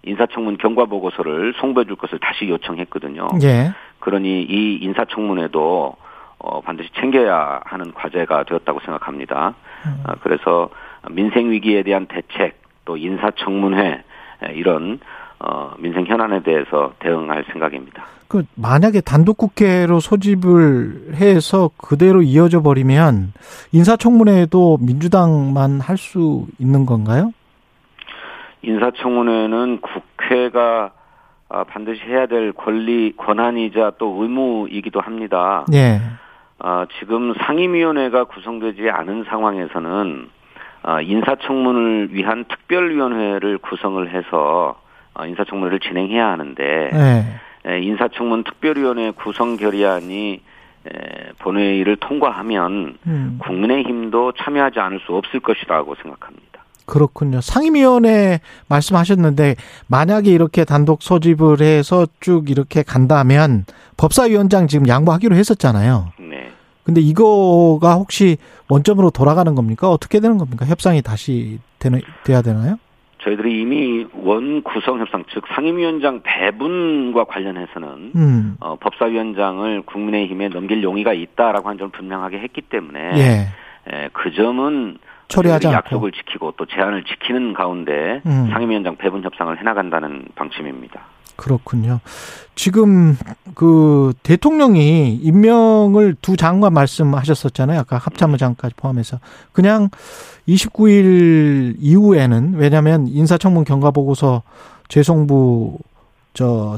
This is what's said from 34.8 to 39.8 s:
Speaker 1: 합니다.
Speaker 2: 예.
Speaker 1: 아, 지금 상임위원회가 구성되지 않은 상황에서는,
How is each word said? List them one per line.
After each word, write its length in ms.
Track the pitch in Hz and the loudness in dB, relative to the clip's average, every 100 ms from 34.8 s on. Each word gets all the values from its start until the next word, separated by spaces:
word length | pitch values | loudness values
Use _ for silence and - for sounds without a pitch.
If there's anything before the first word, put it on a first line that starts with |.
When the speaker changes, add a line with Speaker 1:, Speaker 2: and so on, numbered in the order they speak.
| 104 98 | -8 -8
Speaker 1:
합니다. 640 | 104 113 107 92 90 98 73 | -8 -10 -6 -2 -2 -2 0
Speaker 2:
예. 300 | 143 127 104 117 117 - _ _ _ | 2 4 0 -4 -12 -20 _ _ _
Speaker 1:
아, 300 | 90 90 90 - | -6 -6 -6 -12
지금 380 | 98 117 120 110 | -6 -4 -4 -6
상임위원회가 880 | - 151 180 175 165 147 131 123 | -4 -2 -2 0 -2 -2 -2 -2
구성되지 640 | 123 - 110 113 110 98 110 | -4 -10 -14 -8 -8 -6 -6
않은 360 | 85 85 107 107 | -4 -6 -10 -8
상황에서는, 1040 | 110 110 98 85 87 | -4 -4 -4 -8 -8